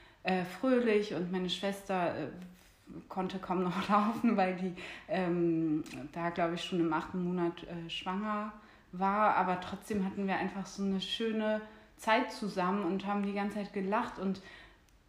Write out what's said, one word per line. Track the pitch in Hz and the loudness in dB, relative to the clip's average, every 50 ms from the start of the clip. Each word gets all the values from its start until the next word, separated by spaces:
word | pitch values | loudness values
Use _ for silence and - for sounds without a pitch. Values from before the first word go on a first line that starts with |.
| - - - _ - | -20 -20 -20 _ -2
äh, | - 185 180 180 | 0 0 0 0
fröhlich | 175 - - - 262 254 240 240 226 208 208 208 202 - | -4 -4 -2 2 4 4 4 6 6 4 4 2 0 -2
und | 151 180 175 | -2 -2 -2
meine | 185 185 185 180 | -2 -2 -2 -2
Schwester, | 175 - - 196 196 196 - - 190 185 175 160 - | -2 -2 -2 -2 -4 -4 -4 -2 0 0 0 0 0
äh, | 127 156 - - 180 180 - - - - - - _ - - - - - - | -2 -4 -6 -8 -10 -14 -16 -16 -20 -20 -20 -20 _ -20 -16 -16 -16 -14 -8
konnte | - 190 185 185 - 185 | -4 -4 -2 -2 -4 -4
kaum | - - 180 180 185 | -4 -2 0 0 0
noch | 180 175 190 190 - | 0 0 0 2 4
<laughs> | |
laufen, | 208 208 208 214 233 - - 233 202 | 4 4 4 4 2 2 2 4 4
weil | 196 185 185 185 | 4 4 2 2
die, | 180 185 185 175 - - - - - - - | 0 -2 -4 -4 -6 -10 -12 -14 -12 -8 -4
ähm, | 156 190 185 175 175 175 170 170 165 160 165 160 151 156 160 - - 127 127 147 | -2 0 2 2 2 4 4 4 4 4 2 2 2 0 -2 -4 -8 -10 -10 -8
da, | - 175 170 170 | -6 -4 -2 -2
glaub | 170 - 170 165 170 | 0 0 0 0 0
ich, | 170 - | -2 -4
schon | - 190 175 | -2 2 2
im | 165 165 | 2 2
achten | 156 160 170 - - 185 175 | 2 0 -2 -2 -4 -2 0
Monat, | 175 180 180 170 170 170 - - | 0 0 2 0 0 -2 -4 -8
äh, | - 175 170 165 165 | -10 -10 -8 -8 -8
schwanger | - - - 190 185 196 214 214 214 208 214 220 214 - - - - - - - | -8 -6 -4 -4 -2 -2 -2 -2 -2 -2 -4 -6 -8 -12 -18 -20 -20 -20 -18 -12
war, | - 180 190 196 196 208 214 202 - | -4 0 2 2 4 6 6 6 6
aber | - 185 185 180 180 | 4 4 2 2 -2
trotzdem | - - 202 196 - - 220 202 190 | -2 -6 -8 -8 -4 -2 0 0 0
hatten | 190 - 202 196 | 0 0 -2 -2
wir | 190 185 - | 0 0 0
einfach | - 190 - 196 185 | 0 -2 -2 -4 -8
so | - - - 202 | -8 -4 -2 0
eine | 196 196 190 | 0 0 0
schöne | 190 - - - 226 226 214 220 214 214 214 214 214 220 - - - - - - | -2 -2 -4 -2 0 0 0 2 2 2 0 0 -2 -6 -16 -20 -20 -20 -18 -4
Zeit | - 226 220 240 262 262 | 2 4 4 4 4 2
zusammen | - - 220 196 - 190 180 185 196 208 208 | -2 -4 -6 -4 0 0 2 2 2 2 2
und | 170 190 190 196 | 0 0 0 0
haben | 196 208 202 202 | -2 0 0 0
die | 202 196 | 0 0
ganze | 202 202 208 202 214 | -2 -2 -2 -2 -4
Zeit | 196 196 - | -6 -4 -4
gelacht | 202 190 190 202 226 240 - - - | -4 -2 0 2 0 0 -2 -4 -4
und | 185 196 190 - - - - - - - - _ _ - - - _ | -2 -2 -2 -4 -6 -16 -20 -20 -20 -20 -20 _ _ -20 -20 -20 _